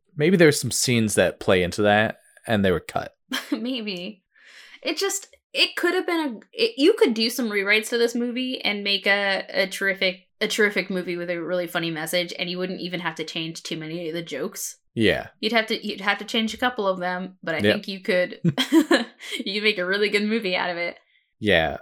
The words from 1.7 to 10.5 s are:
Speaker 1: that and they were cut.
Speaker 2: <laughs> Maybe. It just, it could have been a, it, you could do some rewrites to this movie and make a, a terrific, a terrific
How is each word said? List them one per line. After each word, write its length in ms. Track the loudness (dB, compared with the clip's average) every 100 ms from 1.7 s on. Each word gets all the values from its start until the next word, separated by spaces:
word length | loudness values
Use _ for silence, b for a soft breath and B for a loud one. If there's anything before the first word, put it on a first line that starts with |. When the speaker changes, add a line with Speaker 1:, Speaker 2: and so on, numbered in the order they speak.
| 2
Speaker 1:
that 380 | 4 6 4 -2 _ _
and 180 | 0 2
they 80 | 4
were 80 | 2
cut. 340 | 0 -6 -6 _ -10
Speaker 2:
<laughs> 180 | -10 -6
Maybe. 720 | -4 -4 -4 -6 -8 -10 -14 _ B B B B B
It 120 | -6 -2
just, 380 | -2 -4 -10 _ _
it 220 | -2 0
could 200 | 0 0
have 100 | 0
been 140 | 0 -2
a, 200 | -2 -6 -10
it, 200 | -2 -2 4
you 160 | 4
could 200 | 6 4
do 160 | 2 0
some 200 | 0 -2
rewrites 400 | 0 2 2 2
to 80 | 0
this 180 | 0
movie 460 | 0 -4 -4 -6 -4
and 200 | -4 -4
make 200 | -2 0 2
a, 360 | 2 2 -2 -2
a 180 | -2 -2
terrific, 540 | 0 -2 0 -2 -2 _ -6
a 80 |
terrific 420 | -2